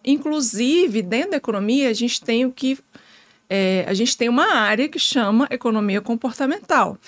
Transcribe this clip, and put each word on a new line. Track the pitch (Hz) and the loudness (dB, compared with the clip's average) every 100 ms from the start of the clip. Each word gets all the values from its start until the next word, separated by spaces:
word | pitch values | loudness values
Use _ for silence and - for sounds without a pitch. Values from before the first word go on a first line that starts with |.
| - | 0
Inclusive, | 285 302 302 254 208 247 339 359 214 | 0 0 -2 -2 0 2 2 2 0
dentro | 180 226 370 | -2 -2 -2
da | 320 | -4
economia, | - 208 208 269 262 | -2 -2 0 2 2
a | |
gente | 220 240 - | 0 -2 -2
tem | - 233 254 | -2 0 0
o | |
que | 254 262 269 _ - - - _ _ - | -2 -4 -4 _ -20 -20 -20 _ _ -4
É, | 196 190 190 175 | 0 2 2 0
a | |
gente | 190 240 - | 0 0 0
tem | 240 | 0
uma | 240 381 | 2 2
área | 285 208 214 294 | 2 2 2 0
que | 311 | -2
chama | - 269 202 220 277 | -2 0 2 2 2
economia | 247 233 220 208 202 | -2 -2 0 0 -2
comportamental. | 208 233 254 - 269 359 - 294 190 196 | -2 -4 -4 -4 -4 -4 0 2 2 -2